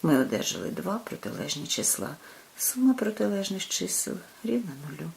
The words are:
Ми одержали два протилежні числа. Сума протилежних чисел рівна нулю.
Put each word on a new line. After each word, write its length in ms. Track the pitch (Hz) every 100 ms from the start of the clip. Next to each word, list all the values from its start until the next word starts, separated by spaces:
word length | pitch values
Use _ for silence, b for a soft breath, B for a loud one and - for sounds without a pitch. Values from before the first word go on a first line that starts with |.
Ми 160 | 165 139
одержали 500 | 127 107 - - 90
два 300 | 80 180 214
протилежні 680 | - - 104 - 143 147 151
числа. 500 | - - - 98 - B B B -
Сума 360 | - 254 262
протилежних 720 | 247 214 214 208 202 196 190 -
чисел 460 | - 180 - - - - -
рівна 300 | 226 240 202 135 147
нулю. 200 | 151 160